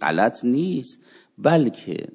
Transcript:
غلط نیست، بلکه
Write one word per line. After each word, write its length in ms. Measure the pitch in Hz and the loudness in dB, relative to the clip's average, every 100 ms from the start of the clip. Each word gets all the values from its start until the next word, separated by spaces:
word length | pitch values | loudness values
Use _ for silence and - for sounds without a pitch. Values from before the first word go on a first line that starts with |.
غلط 440 | 78 82 113 123 | -2 2 2 0
نیست، 540 | 123 131 185 165 - - _ - _ - | 0 0 0 -4 -8 -14 _ -20 _ -2
بلکه 680 | 147 165 123 - - 82 50 | 2 4 2 -2 -8 -10 -10